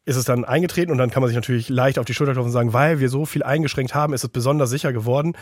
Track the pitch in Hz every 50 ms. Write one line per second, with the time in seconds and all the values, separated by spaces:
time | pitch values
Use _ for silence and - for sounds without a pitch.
0 | _ - 131 127 120 - 127 123 117 - 123 151 175 175 - - 175 175 151 123
1 | 127 123 - 131 131 123 113 120 113 - 127 117 110 - 135 123 127 139 135 -
2 | 120 - 123 - 151 139 131 127 123 120 120 123 120 120 113 120 143 156 165 147
3 | 131 127 127 139 156 151 - 147 - 120 135 156 160 139 - - 131 123 - 143
4 | 151 147 143 120 - 120 - 123 117 135 147 151 139 120 123 147 - 151 127 117
5 | 110 120 123 139 147 170 170 -